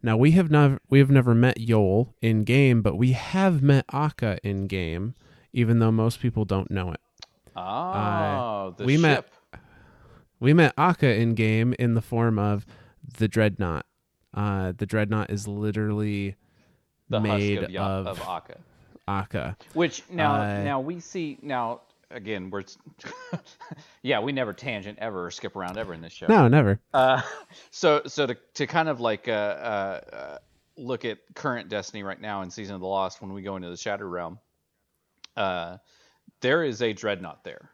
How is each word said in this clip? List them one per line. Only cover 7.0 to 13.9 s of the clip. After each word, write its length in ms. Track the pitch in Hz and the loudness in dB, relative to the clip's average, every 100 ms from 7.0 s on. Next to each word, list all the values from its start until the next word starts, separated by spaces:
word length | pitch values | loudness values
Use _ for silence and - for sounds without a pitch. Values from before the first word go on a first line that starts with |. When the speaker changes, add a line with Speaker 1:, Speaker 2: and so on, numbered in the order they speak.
| _ _ - _ _ - | _ _ -20 _ _ -12
Speaker 2:
Oh, 40 | |
Speaker 1:
Uh, 1080 | 92 240 180 190 104 - 101 135 120 104 95 87 | -8 -6 -6 -4 -2 0 0 -2 -4 -4 -8 -4
Speaker 2:
the 80 | |
Speaker 1:
we 120 | 120 147 | 0 4
met 260 | 165 139 - _ _ | 4 2 -2 _ _
Speaker 2:
ship. 80 | - - - - - - - _ _ | -20 -20 -20 -20 -20 -20 -20 _ _
Speaker 1:
we 140 | 123 | 4
met 220 | 160 160 - | 6 6 4
Akka 360 | 165 170 139 | 2 4 2
in 200 | 110 117 | 4 2
game 400 | 113 110 110 117 123 | 2 2 2 2 0
in 160 | 123 | 0
the 80 | 113 | 0
form 360 | - 117 117 110 | -2 0 2 2
of 280 | 104 104 - - - _ - - | 0 -2 -6 -20 -20 _ -20 -2
the 80 | 110 | 0
Dreadnought. 580 | 113 107 95 92 80 - | 4 2 2 -4 -4 -8